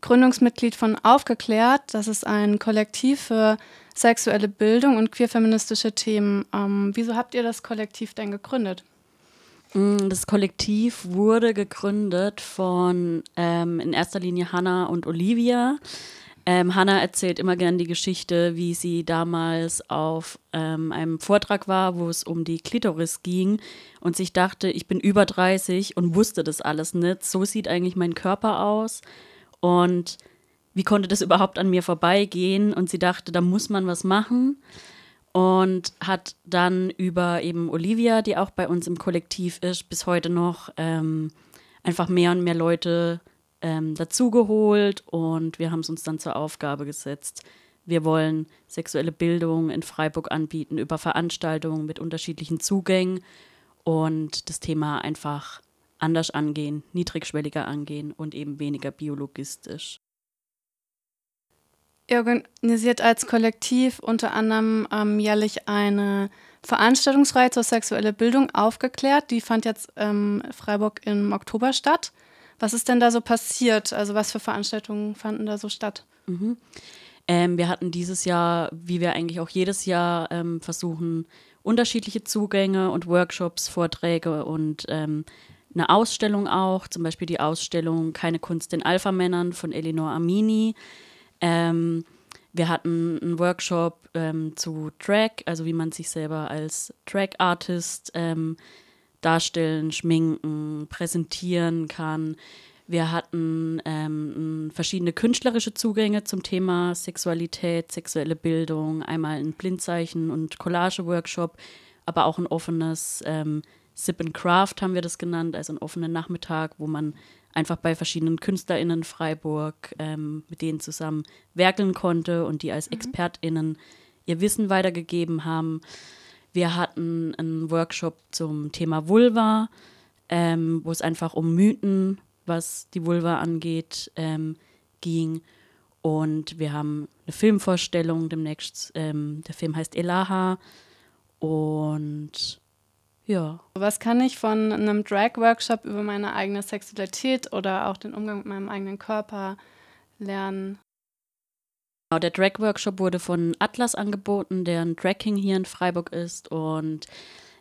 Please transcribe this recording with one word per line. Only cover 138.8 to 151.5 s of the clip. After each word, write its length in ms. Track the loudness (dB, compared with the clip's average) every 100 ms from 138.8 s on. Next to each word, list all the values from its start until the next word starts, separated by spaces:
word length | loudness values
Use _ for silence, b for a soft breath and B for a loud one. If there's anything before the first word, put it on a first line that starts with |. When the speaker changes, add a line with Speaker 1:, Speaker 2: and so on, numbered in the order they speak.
| -12 -6
Speaker 2:
Ähm, 480 | -4 -4 -6 -8 -12
der 60 |
Film 220 | -8 -6 -4
heißt 200 | -6 -4
Elaha. 640 | -2 0 0 0 0 -2 b b b b b b _ _
Und 1200 | -2 0 0 0 -2 -2 -4 -8 -10 -8 -8 -8 _ _ _ _ _ _ -4
ja. 340 | -2 -2 -8 _ -2
Speaker 1:
Was 240 | -2 0
kann 200 | 0 2
ich 160 | 2 0
von 340 | 0 2 2
einem 320 | 2 2 0
Drag-Workshop 800 | 0 2 2 4 4 4 0 -2 -2
über 180 | -6
meine 300 | -4 -4 -4
eigene 280 | -4 -4 -4
Sexualität 920 | -6 -10 -10 -10 -8 -4 -2 -2 -2
oder 340 | -6 -2 -2 -2
auch 100 | -6
den 160 | -10
Umgang 260 | -8 -8 -8
mit 60 | -8
meinem 220 | -10 -8
eigenen 300 | -8 -8 -10
Körper 580 | -6 -6 -6 -8 -8 -10 b b b b b _
lernen? 580 | -8 -6 -6 -6 -8 -12 _ _ _ _ _ _ _